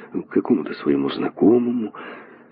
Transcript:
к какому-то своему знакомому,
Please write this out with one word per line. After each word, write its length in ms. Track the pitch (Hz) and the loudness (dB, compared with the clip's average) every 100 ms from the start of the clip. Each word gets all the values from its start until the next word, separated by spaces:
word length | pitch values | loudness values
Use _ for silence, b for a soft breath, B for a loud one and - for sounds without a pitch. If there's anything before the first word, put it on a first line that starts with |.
| B | B
к 160 | - - | -10 -4
какому-то 440 | - - 80 - | -2 2 0 -2
своему 360 | - 73 71 69 | -4 -2 0 -2
знакомому, 840 | - 87 - 98 120 120 120 104 B B B B B B | -4 -6 2 4 6 2 -2 -4 B B B B B B